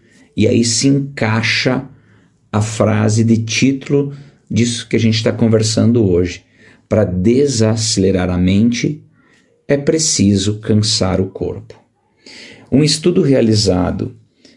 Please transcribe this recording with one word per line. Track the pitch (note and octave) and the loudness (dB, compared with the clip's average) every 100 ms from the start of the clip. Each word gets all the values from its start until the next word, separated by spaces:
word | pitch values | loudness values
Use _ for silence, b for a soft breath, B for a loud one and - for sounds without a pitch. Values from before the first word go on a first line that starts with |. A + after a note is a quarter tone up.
| b b b - | b b b -2
E | - | 0
aí | A2 | 2
se | A#2 - C3+ | 0 0 0
encaixa | C#3+ C#3 - A2 A2+ - - C3 B2+ - b b b b b _ | 0 -2 -4 -2 -2 -2 -2 -2 -4 -6 b b b b b _
a | G#2+ | -4
frase | G#2+ - G#2 G#2+ G#2+ A2 A2+ | -4 0 0 2 0 2 2
de | A2+ | 0
título | A2+ - C3 C3+ - C#3+ C#3 B B B _ | 0 0 0 -2 -2 -2 -2 B B B _
disso | A2 A#2+ - - | -2 -2 -4 -4
que | A#2 | 0
a | |
gente | A2+ A2 | 0 0
tá | A#2 | -2
conversando | A2 A#2 A2 A2 - A2 A#2+ | 0 2 2 0 2 2 2
hoje. | G2 F2 F2+ - b b b b _ | 2 2 0 -6 b b b b _
Pra | G#2+ | 0
desacelerar | G2+ F#2 G2 B2+ C#3+ A2+ A2 A2+ - G2 F#2+ F#2 F2+ | 0 0 2 2 2 0 0 0 -2 0 0 0 -2
a | F2+ | 0
mente, | F2+ G2 A#2 A#2+ D3 D3+ - b b b b b - | 2 2 2 0 -4 -6 -14 b b b b b -4
é | C#3+ | -2
preciso | D3 D#3+ D#3 - G2+ G2 G2+ G#2+ | 0 0 -2 2 2 2 0 -4
cansar | - G#2 G2+ - F#2+ F2+ | 0 0 0 -2 -2 -2
o | G2 | -4
corpo. | - F2+ F#2+ G#2+ - _ _ _ B B B B B B | -6 -8 -8 -16 -20 _ _ _ B B B B B B
Um | C3+ | 0
estudo | D#3 - F3+ F3 | 2 0 0 2
realizado | C#3+ B2+ A2+ G#2+ G2+ F2+ E2+ E2 A2 - _ b b | 2 2 2 2 2 0 0 -4 -8 -10 _ b b